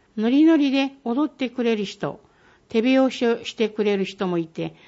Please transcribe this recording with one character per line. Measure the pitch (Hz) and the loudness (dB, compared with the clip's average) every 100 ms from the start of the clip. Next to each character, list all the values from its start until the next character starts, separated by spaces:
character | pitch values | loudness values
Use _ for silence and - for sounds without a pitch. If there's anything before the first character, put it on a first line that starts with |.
| _ - | _ -4
ノ | 220 | 0
リ | 277 | 4
ノ | 311 320 | 6 4
リ | 285 | 4
で | 269 269 269 | 0 -2 -4
踊 | 233 240 302 | -6 -2 -2
っ | |
て | - 254 | -4 -6
く | 247 | -2
れ | 233 220 | -2 -2
る | |
人、 | 196 - 151 - _ _ _ _ _ | -4 -6 -8 -8 _ _ _ _ _
手 | 226 | 0
拍 | 233 262 262 | 2 4 2
子 | - 233 | 0 -2
を | 233 | -2
し | - | -6
て | - 214 | -4 -4
く | 214 | -2
れ | 208 202 | -2 0
る | |
人 | 190 - 190 | -2 -4 -4
も | 175 | -4
い | 165 | -4
て、 | - 165 - | -8 -10 -12